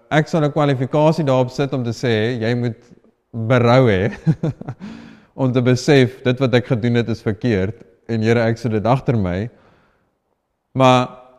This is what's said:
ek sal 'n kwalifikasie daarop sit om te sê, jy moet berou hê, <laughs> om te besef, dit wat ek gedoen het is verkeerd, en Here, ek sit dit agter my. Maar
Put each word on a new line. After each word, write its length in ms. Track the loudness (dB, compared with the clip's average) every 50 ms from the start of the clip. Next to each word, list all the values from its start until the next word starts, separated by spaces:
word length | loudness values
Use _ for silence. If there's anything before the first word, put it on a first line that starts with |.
| _ _
ek 180 | -2 -2 0 0
sal 160 | -2 -2 -2
'n 80 | 0 0
kwalifikasie 720 | 0 0 0 0 -2 -4 -2 0 2 2 2 2 0 0
daarop 260 | 0 0 0 0 -2
sit 220 | -2 -4 -4 -4 -4
om 120 | -4 -4
te 80 | -4 -6
sê, 460 | -4 -2 -2 0 0 0 -2 -2 -2
jy 160 | -2 -2 -2
moet 240 | -2 -2 -4 -6 -8 -16 _ -20 _ _ _ _ _ _ _ -10
berou 560 | -8 -2 0 2 2 4 4 4 6 4 4
hê, 220 | 2 2 0 -2 -4 -4 -2 -2 -2 0 -2 -6 -6 -8 -12 -14 -14
<laughs> 720 | -14 -14 -18 -18 -18 -20 -20 -20 -20 _ _ _ -4 -2
om 100 | 0 0
te 100 | 0 2
besef, 600 | 2 2 2 2 4 4 4 4 4 0 -4 -2
dit 180 | -2 -2 0
wat 140 | 0 2 2
ek 120 | 0 0
gedoen 280 | 0 -4 -2 0 0 0
het 140 | 0 0 -2
is 140 | -6 -6 -4
verkeerd, 600 | -6 -6 -4 -2 0 0 0 0 -2 -6 -10 -18 _ _ _ _ -6
en 140 | -4 -2 0
Here, 180 | 2 2 2
ek 180 | 2 0 -2 -2
sit 140 | -4 -4 -4
dit 140 | -2 0
agter 300 | 0 0 0 0 -2 -2
my. 340 | 0 0 -2 -2 -4 -6 -8 -12 _ _ _ _ _ _ _ _ _ _ _ _ _ _ _ _ _ _ _ _ _ _ _ _
Maar 340 | 2 4 4 4 4 2 -2 -8 -18 -20 -20 _